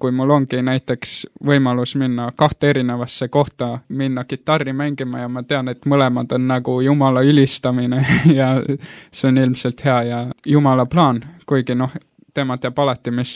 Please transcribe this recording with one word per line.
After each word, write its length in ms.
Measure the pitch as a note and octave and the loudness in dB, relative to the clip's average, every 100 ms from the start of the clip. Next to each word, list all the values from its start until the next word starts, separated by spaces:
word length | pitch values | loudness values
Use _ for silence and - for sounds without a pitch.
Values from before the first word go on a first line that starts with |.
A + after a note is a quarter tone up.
kui 80 | B2+ | -2
mul 220 | B2+ C3+ | 0 2
ongi 240 | D3 C3 B2+ B2+ | 2 0 -2 -2
näiteks 460 | C3 - A#2+ - - - - C#3+ | -2 -2 -6 -6 -12 -12 -6 0
võimalus 480 | C#3+ C3 B2 B2 C#3 | 2 2 0 -4 -4
minna 300 | C3 A#2+ A#2+ - | -2 -4 -4 0
kahte 360 | D3+ - D3 | 0 2 0
erinevasse 560 | C3+ B2 A#2+ A#2+ - B2 | 2 0 -4 -8 -8 -2
kohta, 540 | C#3+ B2+ - A#2+ B2 - | 0 0 -4 -6 -6 -8
minna 340 | C3+ C3+ B2+ B2+ | -6 -4 -4 -6
kitarri 480 | C3 - D#3 C3+ | -6 -2 -2 -2
mängima 480 | C3 D3 C#3 B2+ B2 | -4 -4 -4 -6 -6
ja 60 | A#2+ | -8
ma 140 | B2+ B2 | -8 -4
tean, 240 | C#3+ B2+ | -4 -4
et 160 | B2 C#3 | -4 0
mõlemad 480 | C#3+ C3 B2 A#2+ | 2 2 0 -2
on 140 | B2+ B2+ | -2 0
nagu 300 | B2+ B2+ B2+ | -2 -2 0
Jumala 400 | C3 D3 C3+ B2+ | 2 2 2 4
ülistamine 800 | C#3 D3 C3+ - C3+ B2 B2 B2+ C3 - | 4 4 4 0 -2 -2 -2 0 2 4
<laughs> 200 | D#3 C3+ | 4 4
ja 160 | C3 C3 - C#3 - - - | 4 0 -2 -6 -8 -20 -20
see 180 | - C3+ | -2 2
on 80 | C3 | 4
ilmselt 480 | B2+ B2 B2 A#2+ C#3+ | 2 0 -4 -2 0
hea 140 | B2 A#2+ | 0 0
ja 140 | A#2+ A#2+ - - | -4 -8 -8 0
Jumala 380 | D3 C#3+ C3 B2 | 4 4 4 2
plaan, 320 | F3 D3 A#2+ C3 - - | 4 4 2 -6 -14 -2
kuigi 320 | C3+ B2+ B2 | -2 0 -2
noh, 160 | C3 - _ _ _ | -2 -6 _ _ _
tema 240 | - C3+ B2 | -6 -4 -4
teab 220 | B2 B2+ | -4 -2
alati, 320 | C#3 B2 B2 | -2 -2 -4
mis 200 | B2 B2 | -4 -4